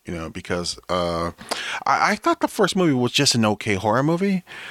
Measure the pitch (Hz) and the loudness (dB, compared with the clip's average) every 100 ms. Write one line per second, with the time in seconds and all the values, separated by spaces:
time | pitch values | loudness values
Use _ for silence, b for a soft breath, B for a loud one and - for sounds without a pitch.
0 | - 85 80 85 - 90 87 - - 90 | -10 -8 -8 -8 -4 -4 -4 -8 -4 -2
1 | 87 85 85 - B B B B - 135 | 0 -2 -4 -6 B B B B 0 2
2 | 170 208 339 339 302 - 190 185 175 131 | 2 0 0 0 0 2 2 4 2 4
3 | 120 - 139 120 110 101 - 95 107 117 | 2 2 2 4 2 2 0 0 2 2
4 | 147 170 196 190 B B B | 2 2 0 0 B B B